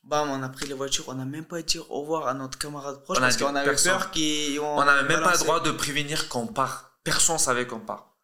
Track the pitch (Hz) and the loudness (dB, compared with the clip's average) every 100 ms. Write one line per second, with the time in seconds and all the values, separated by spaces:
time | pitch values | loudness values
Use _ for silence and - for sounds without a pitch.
0 | 135 151 147 135 131 135 139 135 139 - | 0 0 0 -2 -6 -6 -8 -6 -2 -4
1 | - 131 131 151 160 170 165 165 - - | -4 -8 -6 -8 -8 -8 -4 -4 -4 -8
2 | 147 160 135 135 135 - 147 143 143 139 | -4 -2 -2 -4 -8 -8 -10 -8 -10 -12
3 | - 185 127 123 143 143 139 143 175 165 | -4 0 2 2 2 2 2 4 4 2
4 | - 165 156 151 147 143 151 147 143 139 | 0 0 0 0 -2 -2 0 2 6 4
5 | 139 165 165 170 151 165 156 - - 143 | 4 2 4 4 4 2 2 -2 -2 -2
6 | 143 151 - 123 113 110 127 - - _ | -2 -4 -2 -4 -4 -2 -2 -2 -14 _
7 | - 165 - 160 139 123 123 117 104 101 | -2 4 4 4 2 2 0 -6 -8 -10
8 | - _ | -12 _